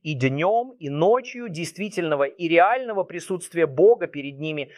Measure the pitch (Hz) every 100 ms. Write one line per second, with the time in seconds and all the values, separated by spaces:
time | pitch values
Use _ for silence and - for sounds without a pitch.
0 | 156 135 135 139 180 233 254 240 143 143
1 | 185 247 254 240 233 160 160 - 208 180
2 | 165 143 139 - 165 165 196 262 240 202
3 | - 170 - 180 - 170 151 131 202 233
4 | 160 147 139 139 156 151 131